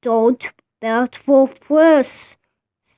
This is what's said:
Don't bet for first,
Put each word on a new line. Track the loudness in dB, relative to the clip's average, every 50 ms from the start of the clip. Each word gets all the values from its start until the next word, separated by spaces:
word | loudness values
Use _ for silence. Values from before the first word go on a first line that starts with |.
Don't | _ -2 -2 0 0 0 -2 -2 -8 -20 _ _ _ _ _ _
bet | -8 -6 -4 -4 -4 -6 -8
for | -14 -4 0 2 2 2
first, | 0 -4 -12 _ _ 0 2 2 4 2 2 0 -4 -8 -20 -20 -20 -20 _ _ _ _ _ _ _ _ _ _ _ _